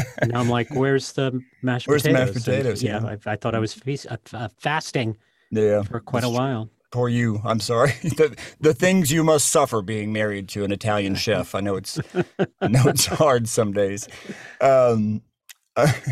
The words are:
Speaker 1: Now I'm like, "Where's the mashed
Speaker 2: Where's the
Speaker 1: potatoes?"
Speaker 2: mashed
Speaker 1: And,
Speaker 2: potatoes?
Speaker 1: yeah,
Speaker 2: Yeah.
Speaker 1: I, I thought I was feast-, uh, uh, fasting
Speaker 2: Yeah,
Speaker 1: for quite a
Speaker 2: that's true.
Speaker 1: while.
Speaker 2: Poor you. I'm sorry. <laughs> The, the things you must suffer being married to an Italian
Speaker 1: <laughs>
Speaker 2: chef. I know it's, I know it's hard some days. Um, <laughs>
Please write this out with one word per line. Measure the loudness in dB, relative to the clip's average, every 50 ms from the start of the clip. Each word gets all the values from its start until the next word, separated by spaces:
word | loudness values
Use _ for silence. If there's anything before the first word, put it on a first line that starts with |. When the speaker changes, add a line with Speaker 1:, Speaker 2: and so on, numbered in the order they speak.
| 0 0 -4 -4 -4
Speaker 1:
Now | -2 0 0
I'm | 0 0
like, | 0 0 -2 -2
"Where's | -2 0 0 2 2 0 -2 -4 -4
the | -4 -2 -2 -4 -6 -10 _ _ _ -4
mashed | -2 -2 -2 0
Speaker 2:
Where's | 0 0 2 2
the | 2
Speaker 1:
potatoes?" | 2 2 2 0 -2
Speaker 2:
mashed |
Speaker 1:
And, | -4 -2 -2 -2
Speaker 2:
potatoes? | 0 0 -2 -2 -2 -2
Speaker 1:
yeah, | -2 -2 -2
Speaker 2:
Yeah. | -4 -6 -8 -8 -6
Speaker 1:
I, | -6
I | -6
thought | -4 -4 -2 -2
I | -2
was | -2 -4 -6
feast-, | -8 -8 -8 -8 -8 -8 -12
uh, | -14 -14 _ -14 -12
uh, | -10 -10 -10 _ _
fasting | -4 -4 -4 -4 -4 -4 -4 -2 -2 -2 -6 _ _ _ _ _ _ -6
Speaker 2:
Yeah, | -2 2 2 2 2 2 0
Speaker 1:
for | -2 -8 -10
quite | -10 -4 -4 -2 -2
a |
Speaker 2:
that's | 0 0
true. | 0 -2
Speaker 1:
while. | -2 -4 -6 -8 -10 _ _ _ _
Speaker 2:
Poor | -4 -2 -2
you. | 0 0 0 0 0 -2 -2 -2
I'm | -2 -2 -2
sorry. | 0 0 2 2 2 2 2
<laughs> | -2 -4
The, | -6 2 2 2 0 0 -8 -16 -18 -12 2
the | 2 2 2
things | 4 2 4 4 4 2 2
you | 2 2 4
must | 4 4 4 4
suffer | 4 4 2 2 2 0 -2
being | -2 -2 -6 -4 -4 -4
married | -2 -2 -2 -2 -2 -6 -8 -8
to | -6 -4 -2
an | -2 -2
Italian | -2 -2 0 0 0 0 0 -2
Speaker 1:
<laughs> | -2 0
Speaker 2:
chef. | 0 0 0 0 -4 -4
I | -4
know | -2 -2 -2
it's, | -4 -6 -8 -8 -8 -8 -6 -4 -4 -4 -4 _ -4 -4 -4 _ -4
I | -2
know | 2 4 4 4
it's | 4 4 2 0
hard | -2 2 2 4 4 4 2 0
some | 0 0 0 0 0
days. | 2 0 0 0 -2 -6 -10 -14 -18 -20 -16 -16 -16 -16 -16 -20 -6 0
Um, | 4 4 6 6 6 4 4 2 2 0 -2 -4 _ _ _ _ _ _ -20 _ _ _ 0
<laughs> | 2 4 4 2 0 -2 -8